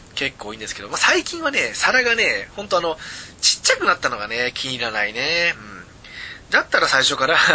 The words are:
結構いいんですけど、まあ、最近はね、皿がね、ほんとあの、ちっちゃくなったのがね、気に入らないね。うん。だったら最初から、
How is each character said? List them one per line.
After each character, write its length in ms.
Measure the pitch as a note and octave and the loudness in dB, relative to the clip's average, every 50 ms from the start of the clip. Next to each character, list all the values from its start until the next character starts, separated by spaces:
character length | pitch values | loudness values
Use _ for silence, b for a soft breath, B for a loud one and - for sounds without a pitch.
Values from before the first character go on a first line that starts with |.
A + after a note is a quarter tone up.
| B B - | B B -6
結 240 | - C#3 C3+ - - | -4 -4 -4 -4 -8
構 140 | - G#2 | -12 -12
い 40 | A2 | -10
い 20 | A2 | -10
ん 20 | |
で 60 | G#2+ | -8
す 80 | G2 - | -10 -10
け 80 | - | -10
ど、 60 | G2+ G#2 | -8 -6
ま 60 | D3+ | -2
あ、 20 | |
最 280 | - - - D#4 F4+ - | 2 2 4 4 2 0
近 180 | - - E4 | -2 -6 -4
は 80 | D#4+ D4 | -4 -2
ね、 220 | C#4+ - C#3 A2+ G2+ | 0 0 0 0 0
皿 280 | - - - B3 B3+ | 0 2 4 4 4
が 120 | B3 A#3+ A3+ | 4 4 2
ね、 340 | A3+ G#3 D3+ A2+ G2 G2+ - - | 2 2 2 2 0 -4 -8 -10
ほ 60 | G3+ | -10
ん 60 | G3+ - | -4 0
と 100 | G3 F3 | 0 2
あ 20 | |
の、 160 | E3+ E3 D#3 - B B B B B B B B | 2 0 -2 -4 B B B B B B B B
ち 180 | - - - - | 0 0 2 2
っ 60 | - | 2
ち 80 | - | 2
ゃ 40 | C5 | 2
く 80 | - F#4 | 2 2
な 120 | - - | 0 0
っ 40 | - | 2
た 80 | - C3 | 0 -2
の 80 | B2 | -2
が 120 | G#2 G#2 G#2+ | -4 -6 -4
ね、 240 | A2+ A#2+ B2 B2 - | -2 -2 -2 -2 -2
気 140 | - - C3 | -4 -6 -4
に 60 | B2+ | -4
入 100 | A#2+ A#2+ | -4 -4
ら 60 | A#2 | -2
な 140 | G#2+ G#2+ G#2 | -2 -2 -2
い 80 | G#2 | -2
ね。 420 | G#2+ A#2+ C3+ D3+ E3 F3 E3+ E3+ D#3+ | -2 -2 -2 0 0 0 0 0 -2
う 920 | A#2 G#2+ G#2 G2+ F2+ F2 - - - - - - - - - - - - - | -4 -8 -14 -14 -16 -16 -18 -20 -20 -18 -16 -14 -14 -14 -14 -14 -16 -6 0
ん。 0 | |
だ 100 | - C4+ | 0 0
っ 80 | F4 - | 0 2
た 120 | - G3+ | 2 2
ら 80 | E3 C#3+ | 4 4
最 140 | - C3+ | 4 4
初 140 | B2+ - C#3 | 4 2 2
か 100 | - C3+ | 2 2
ら、 120 | C3+ E3 D3+ - - | 2 4 4 6 6